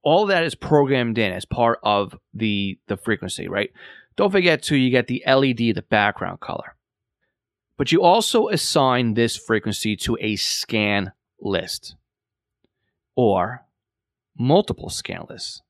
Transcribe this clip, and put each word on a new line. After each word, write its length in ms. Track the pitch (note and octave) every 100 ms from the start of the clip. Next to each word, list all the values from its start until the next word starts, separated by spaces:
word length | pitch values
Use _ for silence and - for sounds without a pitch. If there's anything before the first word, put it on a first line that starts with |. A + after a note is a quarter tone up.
All 240 | C#3+ E3+ G#3
that 180 | F#3
is 100 | D#3+
programmed 640 | - - D3+ C#3 C3+ A#2+ A2+
in 140 | G#2
as 120 | F2+
part 340 | - - A#2 A#2
of 340 | - G2+ G2 - _
the, 460 | - A2+ G2+ G2 F#2 -
the 100 | G2+
frequency, 520 | - G#2 F#2 - F2+
right? 220 | G2 G#2 _ - - _ -
Don't 140 | G3+
forget, 320 | G3 F3 D#3
too, 140 | - D3
you 140 | B2+
get 160 | B2+ A#2+
the 180 | B2 -
L 180 | C3+
E 80 | C#3
D, 200 | A#2 A#2
the 100 | G2
background 580 | - G#2+ G#2 - F#2 F2+
color. 340 | - - - _ _ _ _ _ _ _ _ _ _ -
But 160 | C#3
you 100 | E3
also 460 | F3 G#3 - A#3 -
assign 680 | F3+ - D#3 C3 B2 A#2
this 220 | A2 A#2 -
frequency 600 | - A2 G#2+ G2+ G#2+ G#2
to 180 | - A2+
a 160 | G#2+ G2+
scan 760 | - - - A2 G#2 G2+ G2 _ _ _
list 560 | - F#2+ F#2 - - - _ _ _ _ _ _ _ _ _ _ _
or 500 | - A#2 F#2+ F2 E2+ _ _ _ _ _ _ _ -
multiple 480 | B2+ F3 - - -
scan 360 | - - F2 -
lists. 340 | - - -